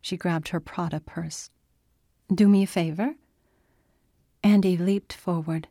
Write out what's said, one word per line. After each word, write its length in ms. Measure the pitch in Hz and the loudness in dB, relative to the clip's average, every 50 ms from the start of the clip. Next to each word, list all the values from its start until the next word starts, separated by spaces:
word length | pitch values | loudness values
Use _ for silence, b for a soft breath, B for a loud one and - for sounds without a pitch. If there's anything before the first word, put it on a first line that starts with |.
She 160 | _ - 190 | _ -10 -10
grabbed 320 | 175 - 180 170 165 156 - | -6 -4 -2 -2 -2 -4 -4
her 100 | - 170 | -8 -8
Prada 420 | 160 - - - 175 165 - - | -8 -8 -8 -6 -6 -4 -6 -8
purse. 500 | - - - - 165 160 - - - - _ _ _ _ _ _ _ _ _ _ _ _ _ _ _ _ 196 | -10 -10 -10 -10 -10 -10 -10 -14 -16 -18 _ _ _ _ _ _ _ _ _ _ _ _ _ _ _ _ 2
"Do 140 | 165 214 202 | 4 6 6
me 140 | 202 196 196 | 6 4 4
a 40 | |
favor?" 500 | 190 - 190 170 160 156 170 214 269 311 _ _ _ _ _ _ _ _ _ _ _ _ _ _ _ _ _ _ _ _ _ _ _ _ _ - | 0 -2 -4 -2 -2 -4 -4 -4 -4 -4 _ _ _ _ _ _ _ _ _ _ _ _ _ _ _ _ _ _ _ _ _ _ _ _ _ 2
Andy 340 | 202 208 202 190 190 180 | 4 6 6 4 4 2
leaped 360 | 170 175 185 196 202 - _ - | 2 2 0 0 0 -2 _ -20
forward. 560 | - - - 175 165 160 160 160 160 156 - | -10 -4 -4 -4 -2 -2 -4 -6 -6 -8 -10